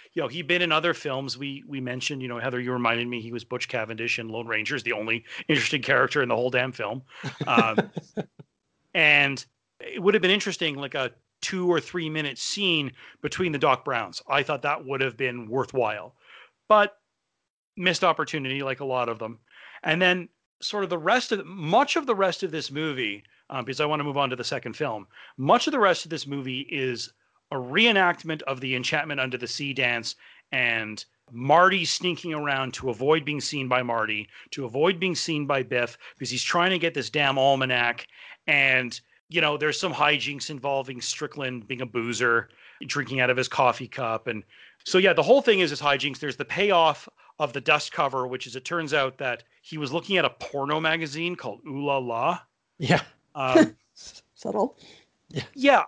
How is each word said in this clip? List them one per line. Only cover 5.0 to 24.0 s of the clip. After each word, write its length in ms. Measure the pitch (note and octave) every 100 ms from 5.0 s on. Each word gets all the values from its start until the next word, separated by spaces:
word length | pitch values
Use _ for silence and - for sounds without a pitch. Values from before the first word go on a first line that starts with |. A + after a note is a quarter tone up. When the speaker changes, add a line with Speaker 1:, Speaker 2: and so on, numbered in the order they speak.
| A2 A2+ - - -
Speaker 1:
interesting 340 | D3+ - D3
character 400 | B2 C3 C3 D3+
in 60 | B2
the 80 | A2+
whole 140 | B2
damn 200 | B2 C3
film. 300 | A#2+ G#2 B2+ C3 - C3+ - D3
Um, 440 | B2 A3+ A2 A3 - - -
Speaker 2:
<laughs> 800 | - _ - _ _ _ _
Speaker 1:
and 500 | F3+ D#3 D3 C#3 C3+ - _ _ _
it 200 | - -
would 120 | F#3
have 80 | G#3
been 80 | F3+
interesting, 460 | G3+ G3 E3+ E3 C#3
like, 180 | C#3
a 180 | D3 B2+ - _ _
two 300 | - F#3 F3+
or 100 | E3+
three 280 | - F3+ D#3+
minute 300 | D#3 D3 B2
scene 540 | - - G3 D#3+ C#3 - - -
between 320 | D3 - F3+
the 60 | C#3+
Doc 260 | D3+ B2+
Browns. 380 | - B2 G2 - -
I 140 | C3+
thought 200 | C#3 C#3+
that 220 | C#3+ D3+
would 160 | C3+ C3+
have 160 | C3 A2+
been 320 | C3 B2 A2+
worthwhile, 680 | B2+ A#2+ C3+ A2+ G#2+ G2+ _ _ - - _ _
but 300 | G#3+ G3+ - _ _ _ _ _ _ _ -
missed 280 | F3+ F3
opportunity, 580 | F3+ D#3 D3+ D#3 C3 C3+
like 180 | C3+ C3
a 40 |
lot 240 | C#3 B2+ A#2+
of 100 | A2
them. 200 | A2 A#2 _ - - -
And 180 | - D#3+
then 280 | F#3 F3+ E3+ _ _ _
sort 220 | - G#3
of 60 | F#3+
the 60 | E3+
rest 340 | D#3 B3 -
of, 120 | G3+
much 520 | E3 F#3+ D#3 G#3 C#4+ E4+
of 100 | C4+
the 80 |
rest 280 | G#3 F#3+ E3
of 80 | F#3
this 200 | D#3 C#3
movie, 540 | C#3 D#3+ C3 A2 G2+ - _ _
uh, 100 | C3+
because 200 | A#2+ C3+
I 40 |
wanna 200 | D3+ D3+